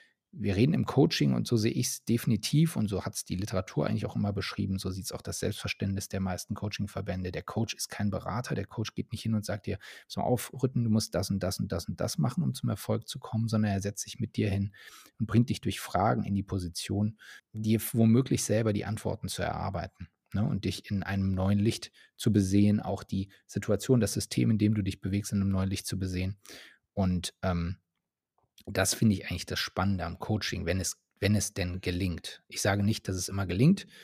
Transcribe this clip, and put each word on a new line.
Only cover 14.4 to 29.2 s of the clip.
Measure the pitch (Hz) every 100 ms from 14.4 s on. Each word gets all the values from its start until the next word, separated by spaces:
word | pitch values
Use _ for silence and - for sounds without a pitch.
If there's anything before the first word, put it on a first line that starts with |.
| 104
hin | 98 101 - - - - -
und | 110
bringt | 117 120
dich | -
durch | - -
Fragen | - 90 110 120
in | - 98
die |
Position, | 98 98 87 - - 101 107 - - - _
dir | 110 107 110 -
womöglich | 117 113 117 127 135 -
selber | 107 110
die | 101 -
Antworten | 107 98 - -
zu | -
erarbeiten, | - - 101 87 - - 87 _ _
ne, | 98
und | 92 98 120
dich | - -
in | 101
einem | - 98 95 92
neuen | 95 101
Licht | 110 - - - - -
zu | 113
besehen, | 101 95 101 104 104
auch | 92 98
die | - 98 95 - -
Situation, | 104 107 101 - 123
das | 101
System, | - - 127 117
in | 107
dem | 107
du | 107
dich | 95 -
bewegst, | 95 101 -
in | 101
einem | 98
neuen | 95 95
Licht | 95 -
zu | 95
besehen. | 95 92 95 98 - - - _ _ -
Und, | 95 90 - -
ähm, | 92 87 85 95 _ _ _ _ _ _ _ - -
das | 95 95
finde | - 113
ich | 95